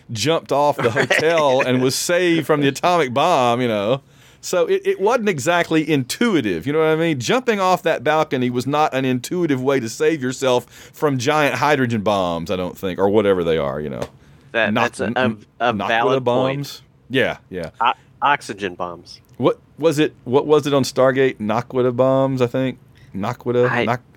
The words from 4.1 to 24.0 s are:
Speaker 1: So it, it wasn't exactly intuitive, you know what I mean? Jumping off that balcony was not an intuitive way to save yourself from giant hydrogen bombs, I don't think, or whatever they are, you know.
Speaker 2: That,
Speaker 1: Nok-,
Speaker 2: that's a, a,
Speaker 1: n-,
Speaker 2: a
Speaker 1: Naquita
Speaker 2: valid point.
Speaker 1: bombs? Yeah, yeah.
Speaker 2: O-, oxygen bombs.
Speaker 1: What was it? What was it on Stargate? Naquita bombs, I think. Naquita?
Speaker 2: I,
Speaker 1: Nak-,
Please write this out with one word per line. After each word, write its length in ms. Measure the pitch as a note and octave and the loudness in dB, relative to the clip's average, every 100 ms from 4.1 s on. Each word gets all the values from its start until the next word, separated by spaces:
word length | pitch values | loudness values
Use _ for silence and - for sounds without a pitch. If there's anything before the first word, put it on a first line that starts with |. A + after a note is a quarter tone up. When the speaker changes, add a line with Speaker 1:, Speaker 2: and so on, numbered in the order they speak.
| - - - | -20 -20 -18
Speaker 1:
So 220 | - F3+ | -4 0
it, 160 | E3+ F#3+ F#3+ | 0 0 0
it 120 | G3 | 0
wasn't 300 | G3 B3+ G#3 | 0 0 0
exactly 580 | D#3 D3 F3 E3 D#3+ D3+ | -2 0 0 2 0 2
intuitive, 800 | D3 B2 - A#3+ E3+ G#2+ E2 A2 | 0 -2 -2 0 2 0 -2 -2
you 60 | |
know 60 | D#3 | 0
what 80 | D#3 | 2
I 80 | D#3 | 2
mean? 240 | E3 C#3 | 0 -2
Jumping 400 | A#2 A#3+ B3+ G3+ | -2 -2 0 0
off 220 | F#3 F3+ | 0 0
that 200 | E3 - | 0 -2
balcony 460 | C3+ D#3 D#3 C3 B2 | 0 0 0 -2 -2
was 180 | B2 B2+ | -2 -2
not 280 | D3 D#3 | 0 0
an 100 | C3 | 0
intuitive 580 | C3 B2+ - F3+ E3+ C3 | -2 -2 -4 -2 0 0
way 180 | C3 C#3 | 0 0
to 80 | A2+ | -2
save 320 | - D#3 E3 | -2 0 0
yourself 420 | B2+ B2+ C3 B2 - - - | -4 -2 0 0 -2 -14 -20
from 240 | - D3+ C3 | -4 -2 0
giant 380 | B2 D3+ C#3+ A#2+ | 0 2 2 2
hydrogen 440 | D3 C#3+ B2 A#2 | 2 2 2 0
bombs, 500 | G2+ G2+ F2+ E2 E2 | 0 0 0 -2 -4
I 60 | F#2 | -4
don't 180 | F2+ | -6
think, 240 | - F#2+ E2+ | -6 -6 0
or 120 | G2 | 2
whatever 340 | G#2+ G2+ F#2 | 2 2 2
they 140 | E2 D#2+ | 2 0
are, 240 | C#2 C#2 | -2 -4
you 80 | D2+ | -6
know. 100 | A#1+ - - - - - | -8 -10 -14 -20 -20 -6
Speaker 2:
That, 200 | A2+ G#2+ | -2 0
Speaker 1:
Nok-, 120 | A2+ | 0
Speaker 2:
that's 160 | A#2 - | -2 -2
a, 120 | - | -4
a, 40 | A#2+ | -2
Speaker 1:
n-, 200 | B2+ G#2+ - - | -2 -2 -10 -4
Speaker 2:
a 120 | A#2+ | -2
Speaker 1:
Naquita 140 | G#2+ G2 | -2 -2
Speaker 2:
valid 360 | A2+ A#2+ C3 | 0 0 0
point. 320 | A#2+ B2+ C3 C#3 | 0 0 -2 -4
Speaker 1:
bombs? 260 | C#3 - - _ - | -10 -14 -20 _ -4
Yeah, 260 | B2+ F#2+ - - | -2 -2 -4 -10
yeah. 180 | F#2 D#2+ - | -12 -10 -2
Speaker 2:
O-, 100 | A#2 - _ - | -2 -2 _ -4
oxygen 540 | C3 C#3+ - G2+ G2 F2 | -2 -2 -4 -8 -8 -6
bombs. 440 | F2+ E2+ - - _ - | -10 -10 -18 -20 _ -2
Speaker 1:
What 240 | B2 - _ - | -2 -2 _ -2
was 200 | D#3+ D3 | 0 2
it? 160 | D3+ - | 0 -4
What 220 | B2+ C3 D3 | 0 0 4
was 200 | D3+ C#3+ | 2 2
it 60 | |
on 120 | C#3 | 0
Stargate? 520 | B2 - C3 C3 C3 - | 0 2 2 4 0 0
Naquita 580 | G#2+ A2 A#2+ B2+ B2+ | -4 -4 -2 0 0
bombs, 460 | B2 C3 C3+ C3+ C3 | 2 2 2 0 0
I 60 | A#2+ | -2
think. 320 | C3 C3 - - - - | -2 -4 -6 -16 -20 -14
Naquita? 540 | F#2+ G2+ B2 A#2+ B2 B2 | -8 -6 -6 -2 0 2
Speaker 2:
I, 160 | A#2+ | 2
Speaker 1:
Nak-, 160 | A#2 B2 | 0 -2